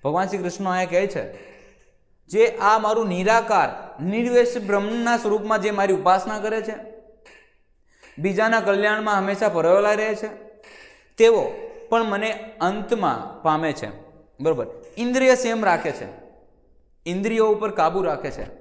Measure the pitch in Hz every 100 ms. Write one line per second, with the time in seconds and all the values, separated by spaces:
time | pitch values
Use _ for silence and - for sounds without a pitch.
0 | 139 165 190 196 175 175 190 180 180 175
1 | 196 165 - - - - - _ _ _
2 | _ _ _ 208 226 233 202 220 214 220
3 | 220 180 190 226 220 202 135 - - -
4 | 170 214 240 240 240 247 196 202 208 233
5 | 233 233 214 214 208 220 202 202 196 190
6 | 180 190 185 214 214 220 220 214 - -
7 | - _ - - _ _ _ _ _ _
8 | - - 180 190 220 226 190 196 208 214
9 | 214 202 196 202 214 170 160 190 208 208
10 | 214 208 214 - - - - - - -
11 | _ - 226 214 113 - - - - 233
12 | 220 202 220 208 - - 180 208 202 226
13 | 170 117 - - 160 156 160 - 107 -
14 | - - _ _ 147 139 113 - - -
15 | 240 254 262 254 240 226 202 165 165 131
16 | 117 - - - _ _ _ _ _ _
17 | 165 180 196 226 220 208 214 185 160 185
18 | 175 147 143 - - -